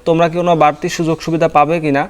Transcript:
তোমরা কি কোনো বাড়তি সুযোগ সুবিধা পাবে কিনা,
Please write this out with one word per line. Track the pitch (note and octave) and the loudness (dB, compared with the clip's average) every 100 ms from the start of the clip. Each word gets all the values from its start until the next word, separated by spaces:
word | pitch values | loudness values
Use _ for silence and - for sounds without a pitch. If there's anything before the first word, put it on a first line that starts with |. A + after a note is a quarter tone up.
| - | -2
তোমরা | E3 E3+ | 0 0
কি | E3+ | 0
কোনো | F3 E3 | 0 2
বাড়তি | D3+ D3 F3+ | 2 0 -6
সুযোগ | - D#3+ D#3+ | -4 -4 -4
সুবিধা | - D#3+ D#3+ | -4 -2 0
পাবে | D3 D3 E3+ | 2 2 0
কিনা, | D#3 C#3 | 0 -2